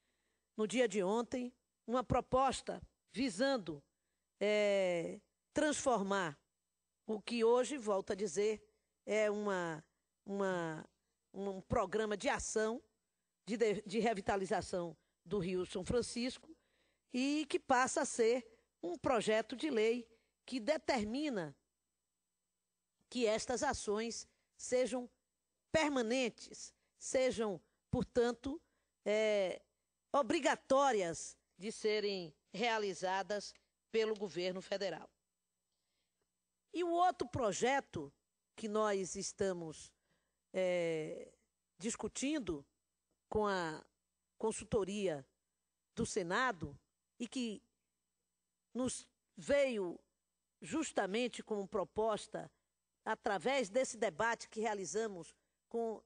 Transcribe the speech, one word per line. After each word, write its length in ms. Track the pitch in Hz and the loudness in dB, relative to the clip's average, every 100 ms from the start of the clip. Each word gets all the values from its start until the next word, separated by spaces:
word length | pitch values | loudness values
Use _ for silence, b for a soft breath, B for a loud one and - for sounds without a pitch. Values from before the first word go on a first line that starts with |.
| _ _ _ _ _ - | _ _ _ _ _ -4
no 100 | 214 | 0
dia 200 | 226 240 | 2 2
de 160 | 202 | 2
ontem, 500 | 180 226 233 254 247 - _ _ - | 2 2 0 -4 -6 -10 _ _ -4
uma 180 | 247 | -2
proposta 800 | 220 254 - 254 262 - - 180 - _ _ | 0 0 2 2 2 0 -6 -10 -12 _ _
visando, 680 | 196 269 175 269 262 170 147 - _ _ _ _ - | -2 -2 2 2 2 -2 -10 -12 _ _ _ _ -2
eh, 800 | 202 208 208 196 185 170 170 202 - _ _ | 2 4 4 4 4 2 -2 -6 -14 _ _
transformar 840 | - 302 - 269 220 196 196 165 143 _ _ _ _ _ _ - | 0 2 2 2 2 4 2 0 -4 _ _ _ _ _ _ -8
o 140 | 214 | -6
que 220 | - 240 | -4 2
hoje, 340 | 226 247 247 285 | 6 6 4 -2
volto 340 | 214 196 - | 0 0 0
a 20 | 196 | -2
dizer, 460 | 202 190 214 214 - _ _ _ - | -2 2 0 0 -8 _ _ _ 0
é 240 | 208 214 | 2 4
uma, 540 | 208 208 185 170 156 - _ _ _ | 2 0 0 0 -4 -10 _ _ _
uma, 600 | - 202 190 180 165 156 - _ _ _ _ | -6 -2 0 0 -2 -6 -10 _ _ _ _
um 280 | 190 196 190 | -8 -6 -6
programa 560 | - 247 202 214 214 208 | -2 0 0 -2 -2 -2
de 120 | 262 | -2
ação 540 | 233 - 220 220 247 - _ _ _ _ _ - | -2 -2 0 0 -2 -10 _ _ _ _ _ -8
de, 100 | 214 | 0
de, 260 | 220 202 | 0 0
de 160 | 190 214 | -2 0
revitalização 1000 | 226 202 - 202 190 190 - 185 170 156 _ _ | 0 0 0 0 0 -2 -2 -4 -6 -10 _ _
do 140 | 165 202 | -6 -2
Rio 260 | 175 180 175 | -2 -2 -4
São 180 | 190 | -4
Francisco 680 | 180 240 220 240 247 - - - _ _ _ _ _ | 0 0 0 -2 -4 -6 -14 -20 _ _ _ _ _
e 340 | 247 277 302 294 | -2 0 0 0
que 100 | 339 | -2
passa 440 | - 247 254 320 | 4 4 4 2
a 40 | 277 | 0
ser 400 | - 220 247 - b b _ | 2 4 2 -2 b b _
um 140 | 339 330 | -8 -2
projeto 580 | 294 233 202 220 220 | 2 2 4 2 0
de 160 | 247 311 | -4 -2
lei 380 | 226 220 240 233 b b _ | 2 2 2 -4 b b _
que 140 | - 254 | -10 -4
determina 960 | 208 302 - 262 208 254 302 214 151 - _ _ _ _ _ _ _ _ _ _ _ _ _ _ _ | 0 0 0 0 0 -2 -2 -2 -4 -10 _ _ _ _ _ _ _ _ _ _ _ _ _ _ _
que 180 | 254 214 | 0 2
estas 360 | 214 - 240 | 2 0 -2
ações 640 | 269 220 - 208 233 - - _ _ - | -2 -2 -2 -2 -4 -8 -14 _ _ -16
sejam 520 | - 254 247 247 247 _ _ _ _ _ _ | -2 0 2 -2 -8 _ _ _ _ _ _
permanentes, 1040 | 320 302 269 220 262 233 - - - - - _ _ | 2 4 2 2 2 0 -2 -12 -16 -16 -18 _ _
sejam, 640 | - 269 254 196 220 170 - _ _ | -2 2 2 2 -2 -4 -10 _ _
portanto, 680 | 254 - 247 233 233 269 320 - _ _ _ | -2 0 2 2 0 -6 -8 -10 _ _ _
é, 580 | 202 214 220 208 185 - - _ _ _ _ | 0 2 4 4 2 -2 -12 _ _ _ _
obrigatórias 1200 | 285 233 320 285 247 - 269 277 220 170 156 - - _ - | 2 2 2 2 2 4 4 6 4 0 -2 -8 -14 _ -12
de 120 | 208 | -10
serem 640 | - 214 214 202 190 165 - _ | -2 0 0 0 -2 -6 -14 _
realizadas 1000 | 185 233 220 202 170 185 190 180 208 - - _ _ _ | -2 0 0 -2 -2 -2 -2 -2 -4 -6 -14 _ _ _
pelo 240 | 220 220 | 0 0
governo 460 | 208 202 151 185 185 | 0 -4 -2 -2 -4
federal. 460 | - 202 190 156 - _ _ _ _ _ _ _ _ _ _ _ _ _ _ _ _ | -4 -4 -2 -4 -10 _ _ _ _ _ _ _ _ _ _ _ _ _ _ _ _
E 100 | 330 | -4
o 80 | 349 | 0
outro 380 | 339 359 - 254 | 4 4 2 -4
projeto 840 | 285 220 175 233 277 - 175 143 - _ _ _ - | -2 0 2 2 2 0 -8 -10 -14 _ _ _ -10
que 120 | 220 | -4
nós 460 | 208 214 196 180 | 0 2 0 -2
estamos, 800 | 196 - - 196 180 160 - - _ _ _ _ _ _ | -6 -6 -2 -2 -2 -6 -10 -18 _ _ _ _ _ _
é, 800 | 190 185 180 165 160 156 - - - _ _ _ - | -2 0 2 0 -2 -4 -8 -14 -20 _ _ _ -8
discutindo 840 | 226 - 214 - 262 311 185 147 - _ _ _ _ _ _ | -6 -4 -6 -4 -2 -2 -2 -6 -8 _ _ _ _ _ _
com 180 | 220 208 | 0 2
a 380 | 190 160 156 - _ _ _ _ - | 2 -2 -4 -12 _ _ _ _ -4
consultoria 880 | 220 - 220 226 185 208 185 147 - _ _ _ _ _ _ | -2 -2 0 0 0 0 0 -2 -6 _ _ _ _ _ _
do 120 | - 226 | -4 -2
Senado 720 | 214 170 208 254 175 151 139 _ _ _ - | -2 0 2 0 -2 -8 -12 _ _ _ -12
e 100 | 120 | -8
que 340 | 262 233 196 - _ _ _ _ _ _ _ _ _ _ | -4 -4 -6 -12 _ _ _ _ _ _ _ _ _ _
nos 320 | 226 254 - - _ _ - | -4 -4 -4 -10 _ _ -10
veio 640 | 151 285 269 220 180 - _ _ _ _ _ _ | 0 2 2 0 -4 -6 _ _ _ _ _ _
justamente 800 | - 320 294 - 190 214 247 - | -6 -4 -2 -2 -2 0 -2 -4
como 260 | - 208 196 | -6 -6 -4
proposta 800 | 214 170 - 220 202 - 170 156 _ _ _ _ _ | -4 -4 -2 0 -2 -4 -12 -12 _ _ _ _ _
através 640 | 208 220 - 190 196 277 190 | -6 -4 -2 -2 0 0 0
desse 280 | 233 262 220 | 0 0 0
debate 520 | 208 156 226 226 - | -2 0 0 -2 -6
que 120 | 220 | -4
realizamos 760 | 226 208 175 208 226 180 160 - _ _ _ | -2 -2 -2 -2 -4 -6 -14 -20 _ _ _
com 340 | 233 226 202 | -4 -4 -6